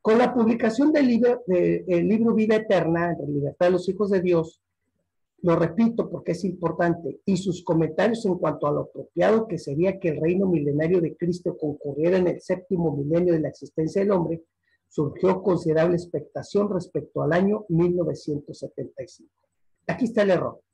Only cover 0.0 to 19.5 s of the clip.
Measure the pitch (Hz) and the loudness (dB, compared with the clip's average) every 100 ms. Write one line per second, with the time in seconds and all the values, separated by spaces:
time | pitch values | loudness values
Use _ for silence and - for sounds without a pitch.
0 | - 226 247 247 220 233 226 220 294 302 | 4 4 4 2 2 2 0 2 2 4
1 | 262 233 240 247 - 180 175 170 170 175 | 4 4 2 0 0 2 2 0 0 0
2 | 175 214 233 220 214 220 214 190 160 170 | 2 2 2 2 2 0 2 0 2 0
3 | 175 165 143 143 139 - 180 180 180 185 | 0 -2 -4 -4 -4 0 2 2 -2 -2
4 | 208 196 180 170 160 _ _ _ _ _ | 0 2 2 2 0 _ _ _ _ _
5 | _ _ _ _ 175 165 165 - 226 - | _ _ _ _ 2 2 2 2 0 2
6 | - 165 - 170 190 170 165 170 170 165 | -6 -6 -6 -4 -4 -4 -6 0 0 0
7 | 135 - - 185 196 - - 165 156 - | -4 -8 -2 -2 -2 -6 0 0 0 0
8 | 202 226 196 175 160 147 147 147 135 135 | 0 0 -2 0 -2 -2 -2 -2 -6 -12
9 | - 165 180 220 220 165 - 143 185 190 | -10 0 2 2 0 -8 -6 -2 -2 0
10 | 175 139 160 180 196 165 143 143 160 185 | -4 0 0 0 2 0 0 0 0 0
11 | 160 - 170 175 180 - 156 139 147 139 | 0 -4 -4 -2 -6 -6 -6 -6 -8 -2
12 | 165 185 175 135 - 185 - 185 170 139 | 0 2 0 -2 -6 -6 -2 -2 0 -2
13 | 143 170 180 165 151 - 139 - 160 196 | 0 2 2 2 0 -6 -10 -4 -2 0
14 | 196 190 160 165 _ _ _ _ _ - | 0 0 0 -4 _ _ _ _ _ -4
15 | 147 - 185 185 202 175 165 156 165 175 | -4 0 0 2 0 0 2 2 2 0
16 | - 147 - - - 202 208 185 175 156 | -4 -10 -8 -12 -4 -2 0 -2 -4 -8
17 | 151 147 139 170 196 208 - 165 175 175 | -6 -4 0 2 2 0 0 2 2 2
18 | 156 139 - 143 - - 131 - 131 - | -2 -4 -6 -8 -8 -14 -14 -12 -14 -12
19 | - - - _ _ | -16 -18 -20 _ _